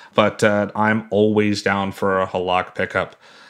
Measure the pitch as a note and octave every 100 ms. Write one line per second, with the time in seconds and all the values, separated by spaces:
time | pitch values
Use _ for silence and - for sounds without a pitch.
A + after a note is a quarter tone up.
0 | - - G#2 - A2 G#2 G2+ G#2+ G#2+ A2
1 | A2 G2+ G#2+ G#2+ G#2 G2+ - G2 G2 F#2
2 | G2 F#2+ F#2+ F#2 F2+ F2+ F2+ - F#2 F#2+
3 | F2 - - - -